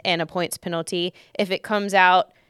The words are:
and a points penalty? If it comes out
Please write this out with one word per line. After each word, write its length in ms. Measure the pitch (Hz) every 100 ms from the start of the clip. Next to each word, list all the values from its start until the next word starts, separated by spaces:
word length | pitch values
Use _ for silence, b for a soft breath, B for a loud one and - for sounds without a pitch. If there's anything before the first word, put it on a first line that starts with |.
and 160 | - 170
a 60 | 160
points 320 | 185 170 -
penalty? 560 | 185 170 165 180 180 b b -
If 120 | 196
it 100 | 190
comes 320 | - 214 202
out 380 | 190 185 185 - _